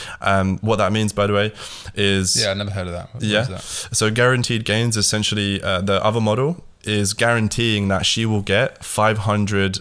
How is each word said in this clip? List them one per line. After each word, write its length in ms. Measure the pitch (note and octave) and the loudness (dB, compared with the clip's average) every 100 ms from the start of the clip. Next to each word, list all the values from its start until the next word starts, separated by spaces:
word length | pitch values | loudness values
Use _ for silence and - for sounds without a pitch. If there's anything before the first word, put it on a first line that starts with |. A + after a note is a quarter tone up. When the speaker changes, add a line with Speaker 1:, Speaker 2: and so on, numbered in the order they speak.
| - - | -12 -6
Speaker 1:
Um, 380 | - G2 F#2+ F#2 | 0 2 2 0
what 160 | A2 G#2+ | 0 2
that 160 | F#2+ | 2
means, 220 | G#2+ G#2+ | 2 0
by 120 | - G2+ | 0 0
the 60 | |
way, 200 | G2+ G#2+ - - - - | 2 0 -4 -16 -14 -10
is 420 | - G2+ G2 F#2 - | -2 2 2 2 0
Speaker 2:
Yeah, 140 | G#2+ | 0
I 40 | |
never 180 | G2+ G2+ | -2 -4
heard 140 | G2 F2+ | -6 -6
of 60 | |
that. 160 | F2 F2 | -8 -10
What 80 | A#2 | -6
Speaker 1:
Yeah. 200 | G#2+ G#2 | 0 0
Speaker 2:
is 60 | A#2+ | 0
that? 480 | F#2 - - - - | -6 -10 -10 -6 0
Speaker 1:
So 140 | A2 | 0
guaranteed 560 | A2 B2 B2+ A#2+ A#2 - | 4 2 2 0 -2 0
gains, 320 | G#2+ A#2+ A2 | 0 0 0
essentially, 640 | G2 G#2+ G#2 G#2 G2+ G2 | 0 0 0 0 -2 -2
uh, 180 | G2 F#2 | -2 -2
the 240 | G2 G2 | 0 2
other 160 | A2 A#2 | 2 2
model 440 | A2 A2 C#3 F3 - - | 2 2 0 -2 -10 -12
is 300 | - G#2 G2 | -4 0 0
guaranteeing 760 | G#2+ A#2 A#2 G#2+ - A#2 G#2 G2 | 0 2 2 0 0 0 2 0
that 180 | F#2+ F#2 | 0 0
she 180 | - | 0
will 160 | A2+ G#2+ | 0 0
get 420 | G2 G2 C3 - | 2 2 0 -4
five 360 | - - G#2+ G#2+ | -6 0 2 2
hundred 600 | G#2+ G#2 G2+ G2+ G2 F#2+ | 0 2 2 2 0 0